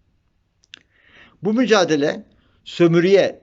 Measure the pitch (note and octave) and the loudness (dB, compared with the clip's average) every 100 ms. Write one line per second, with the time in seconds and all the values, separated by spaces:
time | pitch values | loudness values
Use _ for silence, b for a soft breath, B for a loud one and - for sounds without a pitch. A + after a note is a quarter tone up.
0 | _ _ _ _ _ _ _ - b b | _ _ _ _ _ _ _ -20 b b
1 | b b b b E3+ A3 B3 G#3+ E3+ D3+ | b b b b -6 -2 0 0 0 0
2 | C#3+ F#3+ - _ _ _ - - E3+ E3+ | -2 -6 -14 _ _ _ -20 -2 0 2
3 | F3 G3 C#3 - | 2 2 0 -4